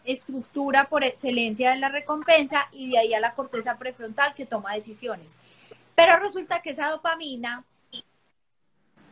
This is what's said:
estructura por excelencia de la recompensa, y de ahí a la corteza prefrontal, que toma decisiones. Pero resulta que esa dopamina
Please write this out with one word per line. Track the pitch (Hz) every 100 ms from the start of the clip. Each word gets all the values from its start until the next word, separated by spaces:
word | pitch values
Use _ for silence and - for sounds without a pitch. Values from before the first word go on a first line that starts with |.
estructura | 247 269 - 262 - 285 277 269 277
por | 294
excelencia | 262 - 262 247 226 214 254
de | 262
la | 269
recompensa, | 285 294 311 320 320 277 294 285
y | 277 262
de | 240
ahí | 226
a | 220
la | 233
corteza | 254 254 233 240 233
prefrontal, | 254 247 226 220 285
que | 285 254
toma | 214 196
decisiones. | 214 214 208 247 185 - - _ _ - - _
Pero | - 330 339
resulta | 403 381 311 349
que | 330
esa | 269 302
dopamina | 311 330 330 302 247 240 247 - _ _ 240 - _ _ _ _ _ _ _ _ _ _